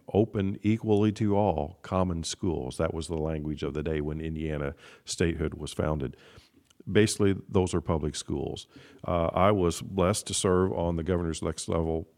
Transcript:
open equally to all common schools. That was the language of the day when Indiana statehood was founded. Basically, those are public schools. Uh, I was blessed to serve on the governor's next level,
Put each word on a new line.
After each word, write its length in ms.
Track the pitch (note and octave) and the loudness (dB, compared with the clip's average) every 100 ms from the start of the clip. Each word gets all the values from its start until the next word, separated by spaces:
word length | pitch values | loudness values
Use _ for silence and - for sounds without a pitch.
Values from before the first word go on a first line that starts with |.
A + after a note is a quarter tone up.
| - | 0
open 460 | G2 A2 G#2+ G2 G#2 | 2 2 0 -2 0
equally 500 | G#2 A2+ A2 G#2 G#2+ | 0 0 2 4 4
to 240 | G2+ G#2+ G2+ | 2 2 4
all 420 | G#2 D#2 D2 - | 4 2 -2 -8
common 420 | - F#2 F2+ E2 | -2 0 0 -2
schools. 540 | D#2 - F#2+ D2 B1+ - | -6 -4 -2 -2 -4 -2
That 140 | D#2+ | -2
was 140 | D#2+ E2 | -2 -4
the 100 | D#2+ | -4
language 460 | D#2 D#2 D2+ D2 | -2 -2 -4 -4
of 120 | D2+ | -4
the 100 | D2 | -4
day 160 | D#2 D#2 | -2 -2
when 200 | D2 D#2 | -4 -4
Indiana 540 | D#2+ D#2 D#2 D2 C#2+ - - - | -6 -6 -4 -4 -4 -8 -16 -18
statehood 500 | - - E2+ D#2+ D#2 | -8 -2 0 0 -4
was 180 | - D2 | -6 -8
founded. 440 | - D2+ D#2 C2 - - - - _ _ - - | -2 -2 -2 -4 -8 -20 -20 -20 _ _ -14 0
Basically, 460 | G2+ A2 - G2+ F#2+ - | 4 4 4 2 2 0
those 280 | G2 F#2 | 2 2
are 80 | F2 | 0
public 340 | - D#2+ D2 - | 0 0 -2 -6
schools. 500 | - D2 C2+ - - - - - - | -4 -4 -4 -8 -14 -20 -20 -10 -2
Uh, 200 | F2 E2 | 0 0
I 260 | F#2 G2 | 4 4
was 300 | G#2 F2 D#2+ | 4 2 0
blessed 440 | - F#2+ F2+ G#2+ - | -4 2 2 2 -2
to 60 | |
serve 380 | F#2+ G2 F2+ F#2+ | 0 2 4 2
on 240 | - E2+ E2 | 0 -2 -2
the 60 | |
governor's 400 | D#2 F2 E2 D#2 | 0 0 -2 -4
next 260 | E2+ - - | -4 -4 -2
level, 400 | E2+ E2 D#2+ D#2+ | -2 0 -2 -6